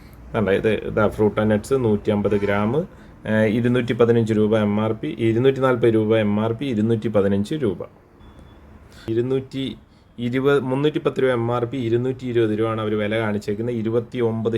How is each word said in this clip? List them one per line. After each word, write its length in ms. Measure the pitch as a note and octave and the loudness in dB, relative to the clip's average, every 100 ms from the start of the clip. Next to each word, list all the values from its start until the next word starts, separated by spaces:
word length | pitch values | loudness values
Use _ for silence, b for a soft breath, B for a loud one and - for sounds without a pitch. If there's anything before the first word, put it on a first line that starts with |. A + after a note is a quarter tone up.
| B B - | B B -8
കണ്ടോ, 200 | A#2 G2 G2 | -2 0 2
ഇത് 120 | A2+ G#2 - | 2 0 -2
ഇതാ 140 | G#2+ G#2 - | 0 0 2
ഫ്രൂട്ട് 220 | G#2+ G#2+ | 0 2
ആൻഡ് 100 | G#2+ | 0
നട്ട്സ് 240 | G#2+ - C3+ | 0 0 0
നൂറ്റി 280 | A#2 G#2 - G#2 | 2 0 0 0
അമ്പത് 220 | G2+ G#2 G2+ | 0 0 2
gram, 260 | G2+ G#2+ C#3 F#3 B B - A2 | 0 0 -2 -4 B B -12 -2
ഏ, 20 | A2 A2 A#2 | 2 2 2
ഇരുന്നൂറ്റി 380 | A#2+ B2 A#2+ A#2+ | 0 0 0 2
പതിനഞ്ച് 340 | A#2 A#2 A2 G#2+ | 4 4 2 2
രൂപ 160 | G#2+ A2 G#2 | 2 2 2
എം 60 | G#2 A2 | 0 -2
ആർ 80 | G#2+ | -4
പി, 100 | D3+ - A2+ | -6 -2 0
ഇരുന്നൂറ്റി 360 | A2 C3 C3 C3 | 2 2 2 2
നാൽപത് 260 | B2 A#2+ A2 | 2 2 2
രൂപ 200 | G#2+ A2+ G#2 | 2 2 2
എം 80 | G#2 A2 | 0 -2
ആർ 80 | A#2 | -2
പി, 40 | C#3+ G#2+ | -4 0
ഇരുന്നൂറ്റി 360 | A2 A2+ A2+ G#2+ | 0 0 0 0
പതിനഞ്ച് 400 | G2 G2+ G2+ D#3 A#2+ | 2 0 -2 -2 -2
രൂപ. 160 | E2+ - - - - - - - - - - - B - | -4 -10 -18 -20 -20 -20 -20 -20 -20 -20 -20 -20 B -4
ഇരുന്നൂറ്റി 520 | A2+ B2+ C3 C3 C3+ C3+ - - b _ - A#2+ | -2 0 -2 -4 -8 -10 -10 -20 b _ -8 -4
ഇരുപത്, 320 | C3 C3+ C#3+ C3 | 0 2 2 2
മുന്നൂറ്റി 300 | C3 D3+ D#3 D3+ | 0 0 0 -2
പത്ത് 160 | C3+ | 0
രൂപ 80 | C3 B2 | 0 2
എം 60 | A#2 A#2+ | 0 -2
ആർ 80 | A#2 | -2
പി, 40 | C#3 A2+ | -4 -2
ഇരുന്നൂറ്റി 360 | A#2 B2+ B2+ B2+ | 0 -2 -4 -2
ഇരുപത് 240 | A#2 A2 G#2+ | 0 2 0
രൂപയാണ് 200 | A2+ A2 G#2+ | -2 -2 -2
അവർ 100 | G#2+ | -2
വില 100 | G#2 A2 A2 | -2 -2 -2
കാണിച്ചേക്കുന്നത്. 520 | G#2 G#2 G#2 A#2 A#2+ | -2 -4 -4 -4 -4
ഇരുപത്തിയൊമ്പത് 760 | A2 A#2 A2 B2+ A#2 A2 A2 | -2 -2 -2 -2 -2 -2 -2